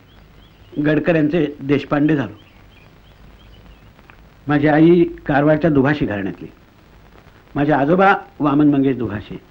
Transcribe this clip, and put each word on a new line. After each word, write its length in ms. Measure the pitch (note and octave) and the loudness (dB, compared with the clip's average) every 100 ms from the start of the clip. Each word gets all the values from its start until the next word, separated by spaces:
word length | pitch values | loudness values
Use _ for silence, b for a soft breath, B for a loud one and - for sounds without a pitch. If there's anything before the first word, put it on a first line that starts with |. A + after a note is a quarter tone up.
| - - - - - _ - - D3+ | -12 -20 -20 -20 -20 _ -16 -6 -2
गडकऱ्यांचे 600 | D3+ D3+ E3 D3+ E3+ D3 - | -2 0 0 0 -2 -4 -6
देशपांडे 540 | C3+ C#3 - D3 D3+ D3+ | -4 -4 -2 -2 0 -2
झालो. 180 | A2 - - - - - - - - - - - - - - - - - - - - _ - | -6 -12 -20 -20 -20 -20 -20 -20 -20 -20 -20 -20 -20 -20 -20 -20 -20 -20 -20 -20 -20 _ -4
माझी 200 | D3 D3 | 0 2
आई 360 | D3+ D#3+ F3 E3+ - - | 4 4 4 2 -2 -4
कारवारच्या 420 | C#3 D3 D#3 E3+ | 0 2 2 2
दुभाषी 360 | C#3+ C3 D3+ A#2 | 2 0 -2 -4
घराण्यातली, 420 | G2+ F#2+ E2 - - _ _ - - - - - - _ C#3+ | -6 -8 -10 -16 -20 _ _ -20 -20 -20 -20 -20 -20 _ -6
माझे 180 | C#3+ | -2
आजोबा 400 | D3 C#3 F#3 G3 G3 - - | 0 0 2 2 2 -4 -6
वामन 300 | C#3+ C#3+ D3+ | -2 2 2
मंगेश 280 | C#3+ C3+ A#2+ | 2 0 -2
दुभाषी. 400 | A2+ G#2+ G2 F#2 - | -6 -8 -12 -18 -18